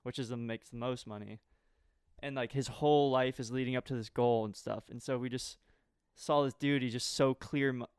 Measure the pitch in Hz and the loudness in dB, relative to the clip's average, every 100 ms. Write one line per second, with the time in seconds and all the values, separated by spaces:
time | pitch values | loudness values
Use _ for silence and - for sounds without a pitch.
0 | 127 131 117 120 117 113 - 120 123 123 | -10 -6 -6 -4 -6 -8 -10 -6 -4 -4
1 | - 104 101 107 _ _ _ _ _ _ | -8 -12 -12 -16 _ _ _ _ _ _
2 | _ - 143 135 120 139 131 - 147 147 | _ -12 -8 -4 -2 -2 -4 2 4 6
3 | 139 127 131 131 117 127 123 127 - 127 | 6 4 2 -2 -6 -4 -2 -2 -4 -6
4 | 110 - 120 117 107 98 - 110 - 117 | -4 2 4 4 0 -6 -6 -8 -8 -12
5 | - 127 127 123 - - _ _ _ _ | -4 -4 -2 -4 -8 -12 _ _ _ _
6 | _ _ - 147 139 - 143 143 123 120 | _ _ 2 4 4 2 2 2 2 -2
7 | - - 135 131 - 147 139 127 120 | -4 2 4 2 -2 0 2 0 -8